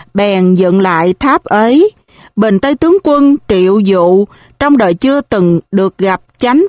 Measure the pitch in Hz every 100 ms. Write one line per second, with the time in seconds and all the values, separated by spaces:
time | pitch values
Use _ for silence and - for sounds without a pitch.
0 | - 202 202 190 185 185 185 190 190 165
1 | 175 185 277 320 - 208 226 277 415 -
2 | _ _ - - 220 196 277 285 330 381
3 | 311 285 277 285 - 196 185 208 196 185
4 | 175 185 208 - _ _ 285 285 190 180
5 | 262 285 - 214 175 170 - 196 190 -
6 | 190 185 - _ 247 277